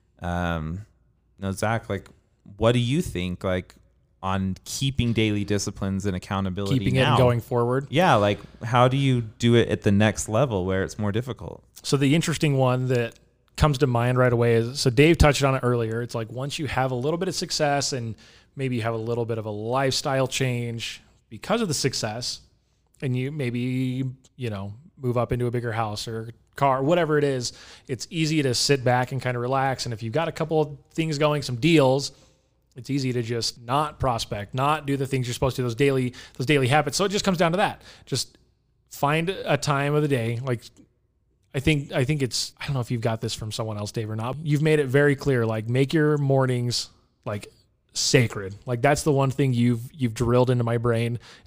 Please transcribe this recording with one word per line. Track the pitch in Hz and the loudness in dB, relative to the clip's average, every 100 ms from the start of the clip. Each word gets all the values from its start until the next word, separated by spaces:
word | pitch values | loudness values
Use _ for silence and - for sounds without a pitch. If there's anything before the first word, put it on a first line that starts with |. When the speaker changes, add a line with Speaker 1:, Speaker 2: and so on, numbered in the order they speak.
| _ - | _ -12
Speaker 1:
Um, | 87 87 87 82 78 90 107 _ _ _ _ - | -6 -2 -2 -2 -4 -8 -12 _ _ _ _ -10
now, | 95 | -8
Zach, | 95 107 113 - | -4 -2 -2 -4
like, | 98 - _ _ _ - 101 | -8 -10 _ _ _ -18 0
what | 110 | 2
do | 123 | 4
you | 120 151 | 2 0
think, | 175 90 90 90 | -2 -4 -4 -4
like, | 98 92 - - _ _ _ - | -2 -2 -4 -16 _ _ _ -10
on | 95 95 95 92 | -4 -2 -2 -4
keeping | - - 135 131 120 | -8 -4 -4 -2 0
daily | 110 110 104 | 2 2 2
disciplines | 101 101 107 101 98 98 98 | 0 -2 -2 -6 -4 -2 -2
and | |
accountability | 90 - 98 98 90 98 135 | -4 -4 -2 -2 -2 -2 0
Speaker 2:
Keeping | - 131 | 2 2
it | |
Speaker 1:
now? | 135 | 4
Speaker 2:
and | 135 | 4
going | 123 120 | 4 2
forward? | - 120 120 127 143 | 0 -2 0 -2 -2
Speaker 1:
Yeah, | 135 180 120 | 2 4 6
like, | 101 101 - - | 4 0 -6 -12
how | 113 123 127 | 0 4 4
do | 135 | 4
you | 135 123 | 2 2
do | 110 - 117 117 | -2 0 4 6
it | - | 4
at | 101 | 2
the | 107 | 4
next | 101 107 98 - | 4 4 2 -2
level | 107 139 104 | 0 2 0
where | 92 95 | -2 -2
it's | 92 - | -2 -4
more | 104 | -4
difficult? | 101 127 113 85 - _ - | -2 -4 -8 -10 -14 _ -12
Speaker 2:
So | - 139 | -2 2
the | 139 | 4
interesting | 156 165 151 156 135 | 2 2 0 0 2
one | 127 127 127 | 2 2 0
that | 123 117 - _ _ _ - | 0 -2 -6 _ _ _ 2
comes | 156 147 | 2 4
to | 139 | 2
mind | 120 120 127 | 2 2 4
right | 127 | 4
away | 117 120 | 4 4
is, | 117 117 139 | 4 2 0
so | 143 | 0
Dave | 117 151 165 | 6 6 8
touched | 151 135 | 6 6
on | 135 135 | 2 0
it | |
earlier. | 123 120 113 113 | 0 0 -2 -4
It's | 120 | -6
like, | 120 110 | -6 -8
once | 110 139 - | -8 -8 -6
you | 160 | -4
have | - 131 | -2 0
a | |
little | 127 135 170 | -2 -2 -2
bit | 185 | -4
of | |
success | - 165 - 151 143 135 | -6 -4 0 0 0 -2
and | 135 117 104 - - _ | -4 -6 -10 -16 -20 _
maybe | - 135 123 | -6 -4 -2
you | |
have | 110 | -2
a | 113 | -4
little | 113 117 | -4 -4
bit | 113 113 | -4 -4
of | 107 | -6
a | |
lifestyle | 104 110 127 135 131 147 135 127 | -8 -4 0 0 0 -2 0 0
change | - 131 120 120 117 - - _ _ _ | 0 -2 -2 -4 -6 -10 -12 _ _ _
because | 110 - 220 | -12 -2 -2
of | 214 | 0
the | |
success, | 139 135 - 113 110 127 - _ _ _ _ _ - | -2 -2 -2 -6 -6 -8 -10 _ _ _ _ _ -10
and | 143 123 | -4 -4
you | 131 | -4
maybe, | 151 123 120 123 127 131 127 131 131 _ - | -4 -4 -4 -4 -2 -2 -4 -6 -8 _ -10
you | 120 | -6
know, | 104 101 110 160 - | -6 -8 -12 -20 -8
move | 131 120 | -2 0
up | 117 | 0
into | 123 123 | 0 -2
a | |
bigger | 120 120 | -2 -4
house | 110 110 107 - | -4 -4 -6 -8
or | 113 113 - _ | -8 -10 -16 _
car, | - 139 131 | 0 2 2
whatever | 139 175 160 151 | 2 2 4 2
it | |
is, | 143 131 123 - - - - | 2 0 -4 -10 -20 -18 -10
it's | 127 - | -10 -6
easy | 170 156 156 | -2 0 2
to | 139 | 2
sit | 117 - 143 | 2 2 2
back | 123 123 127 | 2 2 0
and | 135 | -4
kinda | 127 123 | -4 -4
relax. | 120 135 135 127 127 | -2 0 0 -2 -6
And | |
if | 110 | -8
you've | 113 | -4
got | 117 165 | -2 -2
a | |
couple | - 160 160 | -4 -2 0
of | 147 139 _ | 0 -4 _
things | - 160 143 | -4 -2 2
going, | 151 147 | 2 2
some | - 120 | -2 0
deals, | 151 160 135 135 143 - _ _ _ _ _ - | 4 6 6 4 0 -12 _ _ _ _ _ -16
it's | 120 | -6
easy | 139 131 | -4 -2
to | 123 | -2
just | 113 120 110 - | -4 -4 -4 -6
not | 117 139 151 151 | -4 -2 -2 -2
prospect, | 131 117 - 107 104 | -2 -2 -4 -8 -6
not | 127 139 151 143 | -2 0 0 -2
do | 139 | -4
the | 135 | -2
things | 135 123 | -2 -4
you're | |
supposed | 120 135 120 | -2 -2 0
to, | |
those | 123 | -4
daily, | 113 139 135 123 - - - | 2 2 2 -2 -6 -16 -6
those | 127 | 0
daily | 147 127 | 2 4
habits. | 147 143 127 | 2 2 0
So | |
it | 196 | -2
just | 196 | 0
comes | - 170 | 0 2
down | 175 | 2
to | 180 | 2
that. | 185 - - - - | 0 -2 -16 -20 -8
Just | 127 - _ _ _ _ _ _ | -6 -6 _ _ _ _ _ _
find | - 143 156 170 | -4 0 0 0
a | 185 - 143 | -4 -2 0
time | - 139 143 | 0 0 2
of | 151 | 2
the | 151 | 2
day. | 131 113 117 | 0 0 -4
Like, | 131 120 - _ - _ _ _ _ _ _ | -4 -6 -6 _ -20 _ _ _ _ _ _
I | 139 | -4
think, | 143 151 143 | 0 0 0
I | 170 | -2
think | 127 151 | 0 0
it's, | 127 - - - | 0 -2 -8 -10
I | - | -6
don't | |
know | 135 | -4
if | 117 | -2
you've | 123 | -2
got | 117 113 | -2 -2
this | 113 | -4
from | - 110 | -6 -8
someone | 104 113 104 | -6 -6 -6
else, | 104 | -6
Dave, | - 107 | -6 -6
or | 110 | -6
not. | 117 135 | -6 -6
You've | 156 147 | 0 2
made | 156 156 | 4 2
it | 139 | 4
very | 135 143 139 | 4 4 2
clear, | 143 127 | 2 2
like, | 113 110 110 | 2 -2 0
make | 123 139 | 0 2
your | 165 151 147 | 4 4 2
mornings, | 139 135 131 123 120 117 - _ _ _ - | 4 4 4 0 -2 -4 -6 _ _ _ -8
like, | 104 - _ _ _ _ | -8 -8 _ _ _ _
sacred. | - - 139 113 - 95 101 - | -6 -2 -2 -2 -4 -12 -12 -8
Like, | 123 | -2
that's | 139 143 | 0 0
the | - | 0
one | 139 135 | 0 0
thing | 127 139 | -2 -2
you've, | 120 120 117 123 | 0 0 0 -6
you've | - 123 | -6 -6
drilled | 110 117 123 127 | -2 0 2 2
into | 123 | 2
my | 117 117 | 0 -2
brain. | 120 113 117 117 - - | 0 0 -2 -6 -10 -16